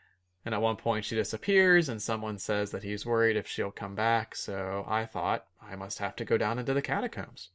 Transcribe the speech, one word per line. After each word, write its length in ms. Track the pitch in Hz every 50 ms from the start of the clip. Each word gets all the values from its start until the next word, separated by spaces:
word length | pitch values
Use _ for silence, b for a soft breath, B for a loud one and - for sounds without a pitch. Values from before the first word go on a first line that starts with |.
| b b b b b _ _ _ -
And 80 | 117 113
at 80 | 104
one 160 | 113 113 110 -
point 260 | - 117 110 107 107
she 100 | - 117
disappears, 760 | 110 104 - - - - - 196 190 190 185 180 175 165 143
and 120 | 117 107
someone 360 | - - 113 110 107 107 104 101
says 340 | - - 107 104 104 101
that 120 | - 95 98
he's 220 | 101 104 101 -
worried 300 | 120 117 113 113 113 110
if 120 | 104 98 -
she'll 240 | - - 104 101
come 240 | - - 101 98 98
back, 380 | 101 110 113 117 113 110 - -
so 500 | - - - 98 98 95 92 95 98 98 -
I 180 | 107 110 113
thought, 400 | 113 - 92 87 92 110 117 - _ _ _
"I 140 | 110 104 95
must 240 | 95 95 98 - -
have 160 | 104 98 - -
to 80 | 117
go 120 | - 120 107
down 200 | 110 107 117 123
into 160 | 120 123 135
the 80 | 139
catacombs." 680 | 143 - - - 349 349 - - - - - - - - _